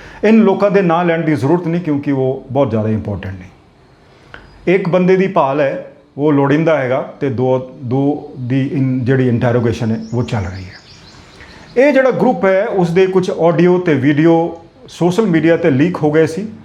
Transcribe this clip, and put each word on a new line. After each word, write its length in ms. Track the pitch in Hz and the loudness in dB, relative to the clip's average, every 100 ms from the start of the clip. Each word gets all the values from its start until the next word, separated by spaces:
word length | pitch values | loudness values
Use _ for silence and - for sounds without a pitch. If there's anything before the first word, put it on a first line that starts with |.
| - - | -20 -4
ਇਨ 180 | 208 226 | 2 4
ਲੋਕਾਂ 280 | 190 190 196 | 4 2 2
ਦੇ 120 | 233 | 2
ਨਾਂ 220 | 180 165 | 2 0
ਲੈਣ 200 | 175 165 | 0 0
ਦੀ 100 | 156 | 0
ਜ਼ਰੂਰਤ 320 | 143 131 175 175 | 0 0 0 0
ਨਹੀਂ, 140 | 170 | -4
ਕਿਉਂਕਿ 320 | 165 143 147 | -2 -4 -2
ਉਹ 340 | 139 131 131 - | -2 -2 -4 -4
ਬਹੁਤ 200 | 127 131 | -2 0
ਜ਼ਿਆਦਾ 180 | 113 110 | -2 -2
ਇੰਪੋਰਟੈਂਟ 500 | 107 104 95 98 92 | -4 -6 -8 -10 -14
ਨਹੀਂ। 120 | 90 - _ _ _ _ _ - - - - - - | -18 -20 _ _ _ _ _ -20 -20 -20 -20 -6 0
ਇੱਕ 140 | 185 175 | 0 2
ਬੰਦੇ 280 | 180 185 190 | 2 2 2
ਦੀ 120 | 185 | 2
ਭਾਲ 320 | 180 139 147 | 0 0 0
ਹੈ, 320 | 139 - - - _ - | -2 -4 -10 -20 _ -4
ਉਹ 140 | 151 | 0
ਲੋੜੀਂਦਾ 460 | 143 139 147 165 151 | 2 2 2 2 0
ਹੈਗਾ 220 | 127 131 - - | 0 -2 -4 -6
ਤੇ 100 | 143 | -6
ਦੋ, 460 | 117 127 131 131 - | -2 0 -2 -4 -12
ਦੋ 500 | 127 131 139 143 - 139 | -6 -2 -2 -2 -8 -12
ਦੀ 320 | 120 135 135 | -4 -2 -2
ਇਨ-, 320 | 165 131 127 | -2 -2 -2
ਜਿਹੜੀ 240 | 120 135 127 | 0 0 2
ਇੰਟਰੋਗੇਸ਼ਨ 640 | 117 123 120 113 - 113 | 0 0 0 0 -2 -4
ਹੈ, 100 | 113 - | -4 -6
ਉਹ 80 | 117 | -6
ਚੱਲ 220 | 120 113 | -4 -6
ਰਹੀ 200 | 90 92 | -6 -10
ਹੈ। 60 | 92 - - - - - - - - - - - | -14 -20 -20 -20 -20 -20 -20 -20 -20 -20 -4 2
ਇਹ 160 | 285 | 4
ਜਿਹੜਾ 180 | 269 262 | 4 2
ਗਰੁੱਪ 340 | 170 233 175 | 2 0 0
ਹੈ, 220 | 190 190 226 | 0 0 0
ਉਸ 240 | 196 170 | 0 0
ਦੇ 160 | 170 190 | 2 2
ਕੁਛ 240 | 185 185 | 2 0
ਆਡੀਓ 480 | - 165 160 175 180 | 0 0 2 2 2
ਤੇ 160 | 180 | 2
ਵੀਡੀਓ 680 | 139 131 147 165 165 170 - - - - | 0 2 2 4 2 0 -6 -18 -20 -16
ਸੋਸ਼ਲ 380 | - 170 180 220 | -2 -2 0 0
ਮੀਡੀਆ 300 | 160 160 165 | 2 2 2
'ਤੇ 140 | 170 | 2
ਲੀਕ 260 | 131 175 - | 2 0 0
ਹੋ 140 | 151 | 0
ਗਏ 160 | 151 160 | 2 2
ਸੀ 220 | - 214 - | -2 -10 -12